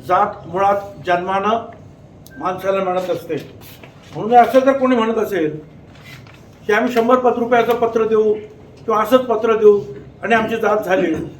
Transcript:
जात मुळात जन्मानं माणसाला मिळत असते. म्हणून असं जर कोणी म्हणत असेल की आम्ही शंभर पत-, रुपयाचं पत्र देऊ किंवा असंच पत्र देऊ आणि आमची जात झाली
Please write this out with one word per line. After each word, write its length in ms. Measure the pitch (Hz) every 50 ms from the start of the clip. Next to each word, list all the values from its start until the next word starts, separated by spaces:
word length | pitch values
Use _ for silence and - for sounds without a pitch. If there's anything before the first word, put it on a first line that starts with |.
| 123 -
जात 400 | 180 185 208 202 - - - 156
मुळात 340 | 170 185 196 196 202 202 196 - - - 143
जन्मानं 600 | 180 175 175 180 185 190 196 196 208 220 233 226 - - - - - - - - - - - - - - -
माणसाला 440 | 156 180 185 - 180 190 196 190 185
मिळत 260 | 180 180 185 180 180
असते. 240 | 170 156 - - 165 135 - - - - - - - - - - - - - - -
म्हणून 200 | 156 185 214 240
असं 240 | 240 233 - - 262
जर 180 | 262 269 262 269
कोणी 160 | 254 254 254
म्हणत 220 | 240 220 220 226 220
असेल 400 | 196 175 196 180 160 151 147 156 - - - - - - - - - - - - - - - - - - - - - -
की 60 | 208
आम्ही 200 | 214 247 247 -
शंभर 260 | 233 226 240 254 247
पत-, 200 | 247 240 226 247
रुपयाचं 400 | 233 226 247 233 226 233 233 -
पत्र 280 | 233 226 - 233 220 208
देऊ 260 | 220 214 214 214 214
किंवा 680 | 214 - - - - - - - - - - 220 208
असंच 240 | 220 214 254 254 254
पत्र 320 | 233 226 214 - 226 226 214
देऊ 220 | 214 208 208 202 196 - - - - - - - -
आणि 120 | 196 233
आमची 220 | 226 220 220 226 214
जात 200 | 214 208 208 208
झाली 360 | - 180 185 185 180 165 156 147 - - - -